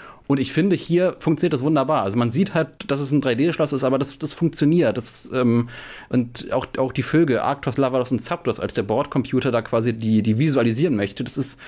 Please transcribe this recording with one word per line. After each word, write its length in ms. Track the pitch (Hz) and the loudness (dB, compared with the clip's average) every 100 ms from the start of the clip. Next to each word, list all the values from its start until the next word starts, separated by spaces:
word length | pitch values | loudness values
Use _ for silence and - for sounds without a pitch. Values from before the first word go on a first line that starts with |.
| - - - | -20 -16 -2
Und 120 | 139 | 0
ich 140 | 127 | 0
finde, 240 | 156 196 175 | 0 2 0
hier 400 | - 170 180 - | 0 2 2 0
funktioniert 340 | 160 156 175 | -2 0 0
das 80 | 143 | 0
wunderbar. 400 | 143 147 131 143 | 0 2 2 2
Also 160 | 98 117 | 2 0
man 120 | 120 | 0
sieht 220 | 131 196 | 0 0
halt, 380 | 165 156 - - | 0 -2 -6 -4
dass 100 | 139 | -4
es 100 | 135 | 0
ein 100 | 143 | 0
drei 120 | 135 | 2
D-Schloss 380 | 120 165 160 147 | 2 0 2 -2
ist, 100 | 139 | 0
aber 160 | 131 131 | 0 0
das, 200 | 139 - | -2 -6
das 160 | 147 | -10
funktioniert. 640 | - 165 - 147 175 123 120 | -2 -2 2 4 4 2 0
Das, 280 | - - - | -6 -12 -6
ähm, 380 | 127 123 120 120 - - - - | 0 4 4 0 -8 -18 -18 -2
und 420 | 123 120 - - | -2 -2 -6 -4
auch, 140 | 127 - - | -4 -4 -4
auch 160 | 131 | -2
die 100 | 131 | -2
Vögel, 360 | 117 156 160 117 | 0 2 4 2
Arctos, 400 | - 139 139 135 | 0 -2 -4 0
Lavados 340 | 131 131 120 | 0 0 0
und 60 | 120 | -2
Zapdos, 420 | - 175 123 - | -2 -4 -4 -4
als 140 | 107 | -4
der 80 | - | -4
Bordcomputer 680 | 101 113 143 135 117 127 135 | -2 -2 0 -2 0 0 0
da 120 | 117 | -2
quasi 320 | - 117 120 | 0 0 0
die, 280 | 113 110 110 | -2 2 2
die 160 | 104 110 | 4 2
visualisieren 580 | 156 135 117 113 170 107 | 2 2 2 2 0 0
möchte, 280 | 101 - | -2 -4
das 140 | 120 143 | -8 -6
ist, 200 | 127 - | -6 -8